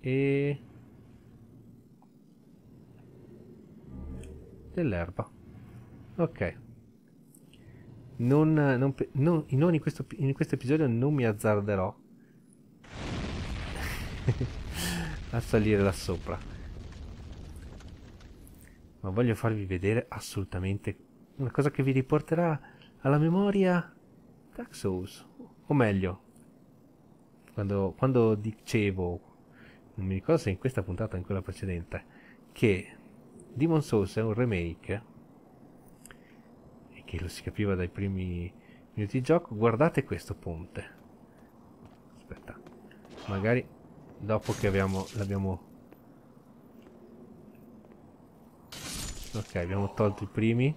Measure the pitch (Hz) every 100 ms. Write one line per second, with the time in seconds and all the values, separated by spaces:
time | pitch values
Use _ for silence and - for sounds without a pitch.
0 | 127 131 139 139 143 143 - - - -
1 | - - - - - - - - - -
2 | - - - - - - - - - -
3 | - - - - - - - - - -
4 | - - - - - - - - 160 90
5 | 87 - - - - - - - - -
6 | - - 165 - 87 - - - - -
7 | _ - - - - - - - - -
8 | - - 120 143 156 156 143 123 135 135
9 | - 131 151 165 151 135 170 160 - -
10 | 135 - 135 135 139 135 117 156 147 113
11 | 135 151 117 101 110 104 101 98 95 -
12 | - - - - - - - - - -
13 | - - - - - - - - - -
14 | - - - - - - - - 175 175
15 | 165 - - 113 - 113 107 104 98 92
16 | - 87 - 87 - - - - - -
17 | - - - - - - - - - -
18 | - - - - - - - - - -
19 | 98 95 123 107 117 110 95 92 95 113
20 | - 107 - - 95 95 92 101 - -
21 | - - - - 131 - 143 - 135 131
22 | 131 151 - 165 170 151 - - - -
23 | 135 147 160 180 202 202 185 175 - -
24 | - - - - - - 240 - 104 92
25 | 95 - - - - - - 147 117 98
26 | 92 90 - - - - - - - _
27 | - - - _ - - 98 101 98 -
28 | 131 123 113 107 110 - - 117 104 92
29 | 90 87 - - - - - - - -
30 | 95 95 - 165 - 92 131 - 90 90
31 | 110 92 90 98 90 92 95 87 87 -
32 | - - - - - - 117 92 - -
33 | - - - - - - 160 160 147 110
34 | 98 - 113 107 123 95 85 80 - 98
35 | - - - - - - - - - -
36 | - - - - - - - - - -
37 | - 85 90 - - - 104 92 90 -
38 | 98 95 92 87 87 - - - - -
39 | 101 131 127 165 170 107 113 110 160 -
40 | - 87 - - - 82 90 - - -
41 | - - - - - - - - - -
42 | - - - - - - - - - -
43 | - - - 98 104 123 - - - -
44 | - - 101 110 - 107 104 95 95 95
45 | 95 104 98 98 95 90 - - - -
46 | - - - - - - - - - -
47 | - - - - - - - - - -
48 | - - - - - - - - - -
49 | - - - 110 104 95 87 98 98 -
50 | 107 98 104 - 110 117 131